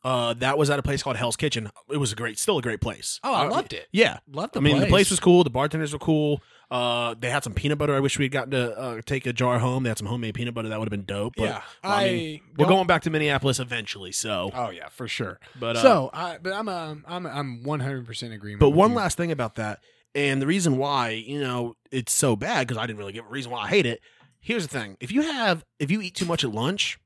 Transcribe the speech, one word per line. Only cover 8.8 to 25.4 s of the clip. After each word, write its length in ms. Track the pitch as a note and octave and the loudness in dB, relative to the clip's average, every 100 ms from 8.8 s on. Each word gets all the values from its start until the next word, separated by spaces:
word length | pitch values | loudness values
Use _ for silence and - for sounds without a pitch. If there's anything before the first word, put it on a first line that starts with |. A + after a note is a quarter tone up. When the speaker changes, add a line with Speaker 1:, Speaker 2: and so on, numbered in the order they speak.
| B2+ A#2 A2+ | -8 -8 -6
Speaker 1:
take 200 | C#3 B2+ | -4 -4
a 80 | |
jar 260 | A#2 B2+ B2 | 0 2 2
home. 240 | B2 B2+ | 2 0
They 60 | B2+ | -2
had 80 | A2 | -4
some 100 | G#2 | -4
homemade 280 | A#2+ A#2 G#2 | -4 -6 -6
peanut 180 | A#2+ | -6
butter. 160 | A#2 A2 | -6 -6
That 100 | A2 | -4
would 60 | A2 | -4
have 60 | |
been 120 | G2+ F#2+ | -6 -6
dope. 280 | G2 G#2 - | -4 -4 -2
But, 80 | A2+ | -4
Speaker 2:
Yeah, 160 | A#2 - - | -4 -12 -12
Speaker 1:
I 220 | F#3 G3+ G3 | -2 0 2
mean, 300 | F3+ D#3+ D3+ | 0 -4 -10
Speaker 2:
I 40 | _ C3 | _ 2
Speaker 1:
we're 80 | D3+ | 6
Speaker 2:
don't 100 | F#3+ | 6
Speaker 1:
going 120 | F3+ | 6
back 140 | E3+ | 2
to 60 | E3 | 2
Minneapolis 500 | D#3 D3+ C#3 C3+ B2+ | 0 2 2 0 -2
eventually, 520 | B2+ A#2+ G#2+ G#2+ F#2 | -2 -8 -8 -10 -8
so. 380 | F#2+ A2 G2+ F#2 | -6 -4 -2 -4
Speaker 2:
Oh, 160 | A#2+ A#2+ | -4 -6
yeah, 180 | F2+ D2 | -8 -16
for 180 | - A#2 | -12 -10
sure. 320 | - G#2+ F#2 - C3 | -6 -6 -8 -18 -8
Speaker 1:
But, 180 | A#2 A#2 | -4 4
uh, 40 | |
Speaker 2:
So, 280 | A#2 G3+ C3 | 6 6 2
I, 240 | D3 F3 E3 | -6 -8 -6
but 120 | F3+ | -6
I'm 140 | G3 A3 | -6 -6
a, 280 | F3+ D#3+ D3+ D3 | -6 -8 -10 -10
I'm, 180 | F3 F3 | -10 -8
I'm 380 | B2+ C#3 A#2+ | -6 -8 -6
one 160 | B2+ D3+ | -4 -2
hundred 240 | C3 C3+ A#2 | -2 -6 -8
percent 280 | A2+ A#2+ | -10 -10
agreement 260 | A2 G#2 G2+ | -10 -12 6
Speaker 1:
But 80 | D3 | 6
Speaker 2:
with 80 | D3+ | 8
Speaker 1:
one 140 | G#3 | 6
Speaker 2:
you. 60 | A#3+ | 6
Speaker 1:
last 200 | F#3+ - | 0 0
thing 140 | E3+ | -2
about 240 | D3+ A#2 - | -2 -4 -2
that, 240 | G#2+ G2+ _ _ _ D3 | -6 -6 _ _ _ 0
and 260 | C#3+ C3+ | 2 2
the 60 | C3+ | 2
reason 300 | F#3+ E3+ C3 | 2 4 2
why, 320 | B2+ C#3+ A#2 | 2 0 0
you 320 | A2 A2+ C#3+ | -2 -6 -6
know, 340 | C3+ B2 A#2+ A2+ _ | -4 -2 -4 -8 _
it's 220 | C3 A#2+ | -6 -2
so 220 | - C#3+ G#2+ | 2 2 2
bad, 320 | D3+ A#3 B2 | 0 -2 -2
'cause 100 | A#2 | -2
I 80 | A#2+ | -6
didn't 120 | G#2 | -6
really 140 | G2+ | -10
give 120 | G#2 G#2+ | -12 -12
a 40 | |
reason 220 | B2+ B2 | -10 -8
why 120 | A#2+ | -6
I 40 | G#2 | 0
hate 180 | G3+ C3+ | 2 2
it. 120 | - _ _ _ _ | -2 _ _ _ _
Here's 260 | - A#3 D#3+ | -6 -4 -2
the 120 | C3+ | -6
thing. 160 | G#2+ G2 | -8 -10
If 100 | B2+ | -4
you 120 | A#3 | 0
have, 420 | D#4 C#4+ | 0 0